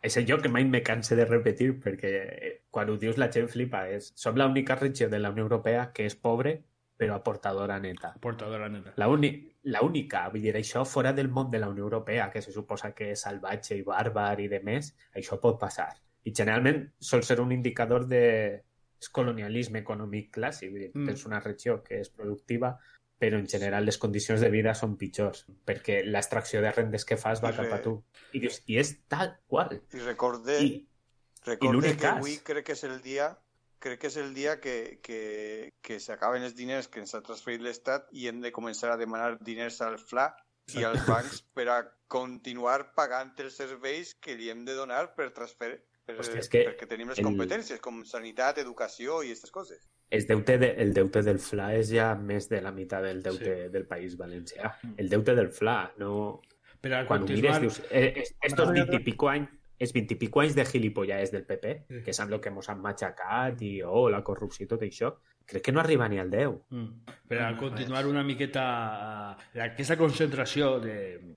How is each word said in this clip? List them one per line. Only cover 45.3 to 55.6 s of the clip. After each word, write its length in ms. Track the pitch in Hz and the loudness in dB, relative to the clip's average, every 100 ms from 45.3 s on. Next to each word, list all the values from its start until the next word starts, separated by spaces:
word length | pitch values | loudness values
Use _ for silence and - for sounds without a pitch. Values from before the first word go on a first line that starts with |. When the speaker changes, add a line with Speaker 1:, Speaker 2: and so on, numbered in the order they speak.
Speaker 3:
transfer-, 480 | - 117 - 117 - _ _ - | -6 -14 -10 -10 -10 _ _ -14
per, 120 | 113 | -8
Speaker 1:
Hòstia, 200 | 120 113 | -6 -6
és 100 | - | 2
que 100 | 120 120 | 4 4
Speaker 3:
perquè 200 | - 113 | 0 -10
tenim 220 | 113 117 | -8 -6
les 100 | 131 | -2
Speaker 1:
el 60 | 107 | 0
Speaker 3:
competències, 540 | 101 - 214 220 120 | 0 0 -4 -6 -10
com 220 | - 117 | -10 -12
sanitat, 540 | 110 120 113 110 131 143 | -10 -10 -10 -2 0 0
educació 640 | 127 117 110 - 120 160 | -6 -6 -6 -6 -6 -4
i 80 | 139 | -4
aquestes 200 | 113 - | -10 -12
coses. 340 | 185 190 - _ _ _ | -14 -14 -18 _ _ _
Speaker 1:
El 160 | 110 107 | -2 2
deute 300 | 110 104 127 | 2 6 6
de, 80 | 123 - | 6 4
el 140 | 104 | 4
deute 300 | 98 95 107 | 6 6 4
del 160 | 104 98 | 4 2
fla 320 | - 101 101 | 0 -4 0
és 160 | 110 107 | 2 4
ja 220 | 113 113 | 4 4
més 320 | 104 101 101 - | 2 0 -4 0
de 100 | 107 | -2
la 100 | 95 | -2
meitat 300 | 98 90 98 | -8 -4 -2
del 180 | 95 92 | -2 -2
deute 300 | 92 92 104 92 | -4 -2 -2 -4
Speaker 2:
Sí. 140 | 90 | -2
Speaker 1:
del 140 | 95 92 | -4 -4
País 280 | 87 92 87 | -8 -8 -10
Valencià. 580 | 87 87 87 - 107 - | -10 -10 -12 -6 -6 -6
Speaker 2:
Mm. 100 | 120 104 | -12 -6
Speaker 1:
El 120 | 98 | 2
deute 240 | 104 107 | 4 6
del 140 | 120 95 | 6 4
fla, 280 | - | 2